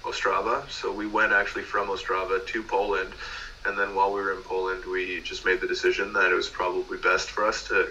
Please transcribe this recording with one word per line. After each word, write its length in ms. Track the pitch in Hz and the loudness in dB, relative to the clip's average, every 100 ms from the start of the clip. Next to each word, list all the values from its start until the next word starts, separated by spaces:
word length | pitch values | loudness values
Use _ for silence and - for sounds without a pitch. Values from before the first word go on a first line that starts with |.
Ostrava. 640 | 494 - - 98 110 - - | -6 -2 0 2 2 0 -2
So 220 | - - | -6 -6
we 140 | 101 107 | -4 -2
went 240 | 107 104 | 2 4
actually 320 | 101 98 - | 4 2 -4
from 240 | - 104 101 | -4 -2 -2
Ostrava 580 | 95 - 95 104 - - | -4 -2 -2 0 0 0
to 160 | 117 | -6
Poland, 500 | 107 120 135 135 120 - - - - - 95 | -2 0 2 0 -2 -8 -10 -10 -12 -6 -4
and 120 | 98 | -2
then 160 | 98 95 | -2 2
while 160 | 98 | 2
we 80 | 101 | 2
were 140 | 98 | -2
in 80 | 92 | -4
Poland, 420 | 90 92 95 92 90 | -2 -2 0 -4 -2
we 360 | 92 92 87 | -2 -2 -4
just 240 | - 95 95 | -6 -4 2
made 160 | 92 | 2
the 60 | 92 | 2
decision 440 | 92 180 - 101 | 2 2 2 0
that 180 | 98 92 | 4 4
it 40 | 90 | 4
was 140 | - | 0
probably 480 | - - 92 92 92 | -2 -2 0 -4 0
best 320 | 95 92 - | 2 2 0
for 160 | - 107 | 0 0
us 220 | 107 - | 0 0
to, 200 | 98 - | 2 2